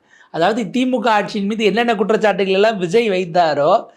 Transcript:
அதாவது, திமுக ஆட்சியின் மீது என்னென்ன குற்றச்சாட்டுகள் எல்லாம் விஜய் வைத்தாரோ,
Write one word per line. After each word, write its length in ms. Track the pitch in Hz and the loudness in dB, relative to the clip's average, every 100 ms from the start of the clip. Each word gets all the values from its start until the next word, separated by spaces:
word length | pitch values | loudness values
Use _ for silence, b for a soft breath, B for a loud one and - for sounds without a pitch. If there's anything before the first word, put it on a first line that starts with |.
| b b b | b b b
அதாவது, 320 | 156 175 226 | -2 0 -2
திமுக 400 | 185 240 254 247 | -4 -2 -2 -2
ஆட்சியின் 420 | 226 214 202 214 196 | 0 0 -2 -4 -4
மீது 180 | 220 | 0
என்னென்ன 320 | 208 214 240 208 | 0 0 0 0
குற்றச்சாட்டுகள் 520 | 208 214 208 185 190 | 0 2 2 0 0
எல்லாம் 300 | 190 214 208 | 2 2 0
விஜய் 320 | 175 220 226 | 0 0 2
வைத்தாரோ, 760 | 185 180 175 160 143 151 220 - | -2 -2 0 0 2 2 2 -2